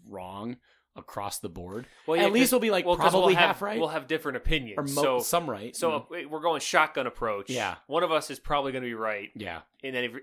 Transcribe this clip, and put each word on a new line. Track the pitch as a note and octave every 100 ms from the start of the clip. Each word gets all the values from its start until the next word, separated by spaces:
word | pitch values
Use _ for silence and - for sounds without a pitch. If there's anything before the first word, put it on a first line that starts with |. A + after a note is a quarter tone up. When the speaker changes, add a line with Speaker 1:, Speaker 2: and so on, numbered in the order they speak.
| -
Speaker 1:
wrong | G2 F#2 G2 A#2 B2 _ _ _ -
across | - G#2+ G2+ -
the | G2+
board. | E2 F2+ G#2 B2+ - -
Speaker 2:
Well, | E3+
Speaker 1:
At | G3+
Speaker 2:
yeah, |
Speaker 1:
least | A3
Speaker 2:
'cause, | C4
Speaker 1:
we'll | B3+
be, | A3
like, | F#3+ F3
Speaker 2:
well, | F3
'cause | E3
Speaker 1:
probably | F3+ F3+
Speaker 2:
we'll | F3
have, | E3+ F#3
Speaker 1:
half |
right. | G3+ G#3+
Speaker 2:
we'll | D#3+
have | D#3+ C3+
different | D#3 D3 B2+
opinions. | - D#3 A#2 G2+
Speaker 1:
Or |
mo-, | C#3+ C#3
Speaker 2:
So, | C#3+ B2
Speaker 1:
some | A#2+ F3 D#3+
right, | G#2 A2+ -
Speaker 2:
so | E3+
Speaker 1:
you |
know. | D3 - E3+ C#3+
Speaker 2:
if |
we're | D#3
going | E3 D3+
shotgun | - F3 D#3 D3 B2
approach. | - A2+ G2+ -
Speaker 1:
Yeah. | B2 G2+ F2 -
Speaker 2:
One | D3+
of | F3
us | D#3 -
is | C3
probably | - D3 C3+
gonna | B2+ B2
be |
right. | A2+ A2 G#2 G#2
Speaker 1:
Yeah. | A2 G2 E2 - _
Speaker 2:
In | C3+ B2+
every, | B2 A#2